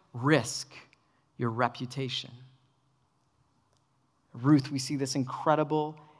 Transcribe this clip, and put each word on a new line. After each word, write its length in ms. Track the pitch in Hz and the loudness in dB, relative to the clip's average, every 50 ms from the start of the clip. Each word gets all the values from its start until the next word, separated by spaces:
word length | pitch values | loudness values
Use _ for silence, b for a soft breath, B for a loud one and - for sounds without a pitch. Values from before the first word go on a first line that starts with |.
| b b b | b b b
risk 580 | 120 120 143 156 139 110 - - - - - - - - _ _ _ _ _ _ _ _ _ _ | -2 2 4 4 4 4 0 -6 -8 -10 -12 -16 -20 -20 _ _ _ _ _ _ _ _ _ _
your 140 | - 117 117 | -4 -4 -2
reputation. 800 | 113 117 123 120 120 - 127 120 - 135 135 123 - - - - - - - - _ _ _ _ _ _ _ _ _ _ _ _ _ _ _ _ _ _ _ _ _ _ _ _ _ _ _ _ _ _ _ _ _ _ _ _ | 0 0 0 -2 -2 -4 -12 -10 -8 -8 -6 -6 -6 -8 -10 -12 -16 -20 -20 -20 _ _ _ _ _ _ _ _ _ _ _ _ _ _ _ _ _ _ _ _ _ _ _ _ _ _ _ _ _ _ _ _ _ _ _ _
Ruth, 400 | - 120 120 139 151 143 131 - | -8 0 4 6 6 6 6 2
we 60 | 143 135 | -4 -6
see 180 | 131 - 151 | -4 -4 -4
this 180 | 135 139 131 - | -2 -2 -2 -2
incredible 840 | 143 127 127 131 - - 165 151 151 151 143 156 151 151 151 156 - b b b b | -2 -4 -4 -4 -2 2 2 4 4 2 2 0 0 0 -2 -6 -12 b b b b